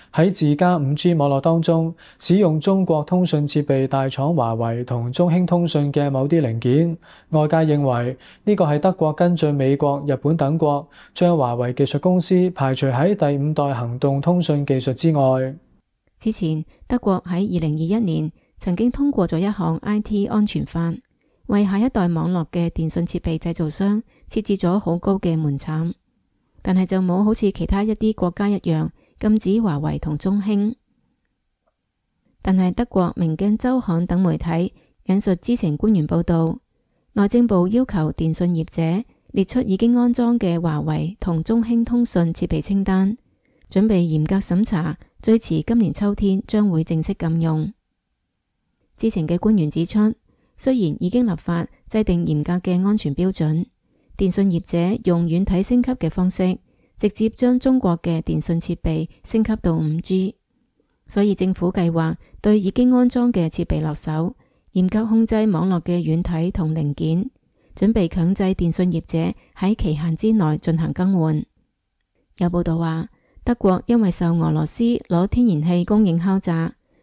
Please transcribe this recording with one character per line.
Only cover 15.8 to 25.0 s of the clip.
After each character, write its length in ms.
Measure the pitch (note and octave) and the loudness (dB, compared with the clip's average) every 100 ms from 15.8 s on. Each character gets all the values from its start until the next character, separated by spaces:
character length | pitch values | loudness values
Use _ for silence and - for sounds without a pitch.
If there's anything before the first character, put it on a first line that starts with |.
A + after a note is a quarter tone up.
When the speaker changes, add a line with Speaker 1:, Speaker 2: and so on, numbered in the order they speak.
| _ _ _ _ | _ _ _ _
Speaker 2:
之 140 | A3+ | -6
前， 320 | G#3+ E3 D#3 D#3+ _ - | -2 -2 -4 -6 _ -6
德 100 | B3 | -2
國 220 | G#3 F#3 - | 0 -2 -2
喺 300 | F3 G#3 F3 | -4 -2 -2
二 20 | |
零 140 | D#3+ | -2
二 60 | D#3 | -2
一 160 | E3 A3 | -2 0
年 340 | G#3 D#3+ D#3 - _ - | 0 -2 -4 -8 _ -10
曾 160 | - F3 | -4 -2
經 120 | B3 | -2
通 220 | B3 C#4+ | 0 0
過 160 | C4+ E3+ | 0 0
咗 100 | E3 | 0
一 120 | G3 | -2
項 240 | G#3 E3 E3 | -2 -2 -2
I 200 | - G#3 | -2 -4
T 280 | - G#3 G3+ | -2 -2 0
安 180 | G#3 G#3 | 0 0
全 200 | D3+ - | -2 -4
法， 300 | E3 E3+ E3 - _ _ _ - | -4 -4 -6 -12 _ _ _ -2
為 180 | G3+ G#3 | 0 2
下 140 | G3 | 0
一 100 | B3 | 0
代 180 | A3 F3 | 0 0
網 240 | E3 D#3+ | 0 -2
絡 140 | F3+ D#3+ | -2 -2
嘅 200 | F3 E3+ | -2 -2
電 180 | - D#3+ | -2 -4
信 160 | E3+ E3+ | -2 -4
設 140 | F3 | -4
備 180 | - D#3+ | -4 -4
製 160 | E3+ | -4
造 160 | E3 D#3 | -4 -4
商 320 | - G3 G#3 - _ - | -2 0 0 -4 _ -8
設 120 | A3 | -6
置 160 | G#3 G3 | -2 -2
咗 220 | F3 G3 | 0 0
好 180 | F3+ | 0
高 220 | E3+ | -2